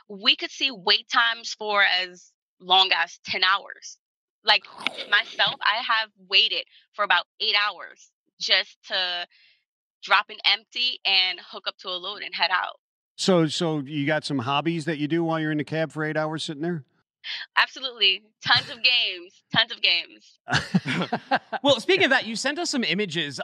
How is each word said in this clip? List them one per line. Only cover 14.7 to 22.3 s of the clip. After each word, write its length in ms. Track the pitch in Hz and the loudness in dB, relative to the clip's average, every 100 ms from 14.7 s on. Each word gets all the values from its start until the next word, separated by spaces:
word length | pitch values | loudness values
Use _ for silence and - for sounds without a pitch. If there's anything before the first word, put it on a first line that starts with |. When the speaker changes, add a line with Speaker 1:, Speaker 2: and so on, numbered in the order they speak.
| 170 | -2
Speaker 2:
that 140 | 147 147 | -4 -4
you 100 | 147 | -2
do 160 | 165 | 0
while 160 | 165 160 | 0 -2
you're 100 | 156 | -2
in 80 | 151 | -2
the 60 | |
cab 260 | - 156 160 | -2 -2 -4
for 140 | 151 | -2
eight 120 | 151 156 | -4 -2
hours 280 | 156 156 | -2 -4
sitting 180 | - 143 | -8 -6
there? 220 | 165 175 - _ _ _ - - - - | -4 -6 -8 _ _ _ -12 -10 -2 2
Speaker 1:
Absolutely. 640 | 233 - 262 240 196 190 214 _ - | 2 0 -10 0 2 2 _ _ 0
Tons 240 | 247 247 | 2 0
of 60 | 254 | 0
games. 580 | 254 247 214 185 175 _ _ | 2 2 0 -6 -12 _ _
Tons 180 | 247 220 | 0 0
of 100 | 220 | 0
games. 560 | 208 175 156 107 - _ - | 0 0 -2 -16 -20 _ -4
Speaker 2:
<laughs> 1120 | 127 - 185 143 147 175 - - 269 - - | -4 0 -2 0 -4 -2 -4 -2 -2 -2 -2
Speaker 3:
Well, 160 | 277 247 | 2 2
speaking 240 | - 370 | 2 2
of 60 | 320 | 4
that, 160 | 262 | 2
you 100 | 196 | 0